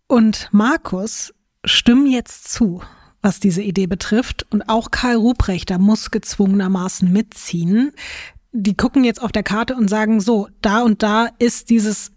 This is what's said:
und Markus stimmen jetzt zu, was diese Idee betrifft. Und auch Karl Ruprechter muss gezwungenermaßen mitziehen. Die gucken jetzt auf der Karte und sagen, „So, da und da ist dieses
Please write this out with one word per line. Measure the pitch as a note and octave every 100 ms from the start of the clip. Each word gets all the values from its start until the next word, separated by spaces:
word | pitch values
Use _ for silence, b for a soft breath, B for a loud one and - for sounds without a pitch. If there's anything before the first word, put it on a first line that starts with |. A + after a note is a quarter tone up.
| -
und | B3 A3 G#3 -
Markus | G3+ A3+ D#4+ - F#3 G#3+ - - - _ _
stimmen | - - A#3+ B3 C#4+
jetzt | B3 - - -
zu, | - A3 F3 - B B B
was | G3+ -
diese | G3+ F3
Idee | G#3 F3+ F#3
betrifft. | F#3+ - G#3+ B3+ - -
Und | G#3 -
auch | A3 -
Karl | - B3 A#3
Ruprechter | A3+ B3+ - F3+ - F3+
muss | G3+ A3 -
gezwungenermaßen | G#3+ - - G3 G3 F#3+ F#3+ F#3 - F3+
mitziehen. | G3 A3+ - - E3+ E3 G#3 C#4 - B B B B _
Die | A#3+ G3+ F#3+
gucken | B3+ C#4
jetzt | B3 -
auf | A#3
der | G#3+
Karte | G3 G#3 A#3
und | B3+ G3+
sagen, | G#3+ G#3+ A3
„So, | G3 A3 G3+ _
da | G#3+ G#3
und | A#3+ G3+
da | G#3+ G#3+ A#3 -
ist | A#3+ - -
dieses | A#3 G#3+ G3+ -